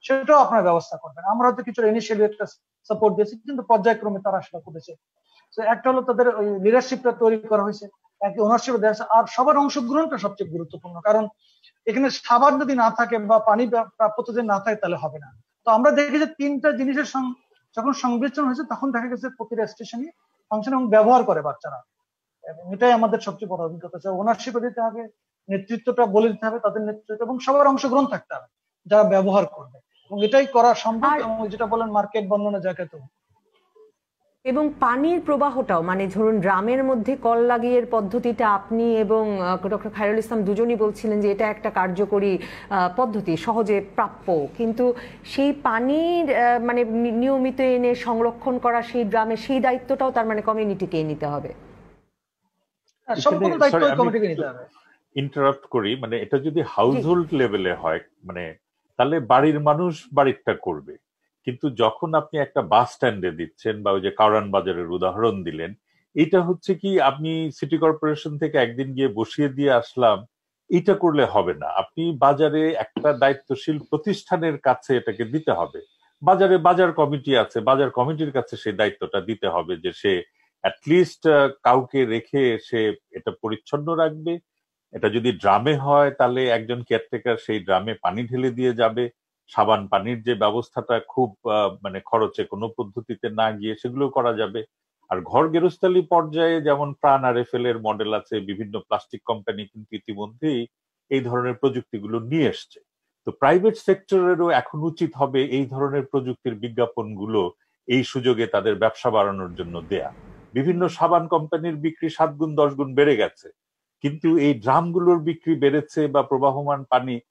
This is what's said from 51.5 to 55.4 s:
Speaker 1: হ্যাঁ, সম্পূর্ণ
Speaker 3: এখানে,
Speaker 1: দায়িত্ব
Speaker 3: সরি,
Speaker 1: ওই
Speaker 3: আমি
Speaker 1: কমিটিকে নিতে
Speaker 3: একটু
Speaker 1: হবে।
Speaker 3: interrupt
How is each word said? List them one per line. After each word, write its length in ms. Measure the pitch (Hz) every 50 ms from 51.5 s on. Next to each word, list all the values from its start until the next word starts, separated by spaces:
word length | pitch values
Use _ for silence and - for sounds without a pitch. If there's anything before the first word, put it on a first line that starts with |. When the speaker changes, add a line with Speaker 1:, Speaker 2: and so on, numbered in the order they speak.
| - - - - - - - - _ _ _ _ _ _ _ _ _ _ _ _ _ _ _ _ _ _ _ _ _ _ _
Speaker 1:
হ্যাঁ, 100 | - 226
সম্পূর্ণ 300 | 175 - 294 - - 196
Speaker 3:
এখানে, 120 | 185 - 311
Speaker 1:
দায়িত্ব 200 | 294 285 - -
Speaker 3:
সরি, 60 | 294
Speaker 1:
ওই 60 | 285
Speaker 3:
আমি 80 | - -
Speaker 1:
কমিটিকে 300 | 247 240 208 226 208 185
নিতে 140 | 160 143
Speaker 3:
একটু 160 | 156 139 123 123
Speaker 1:
হবে। 80 | 123 - _ _ _ _ _ _ _ _ _
Speaker 3:
interrupt 520 | 139 139 139 - 147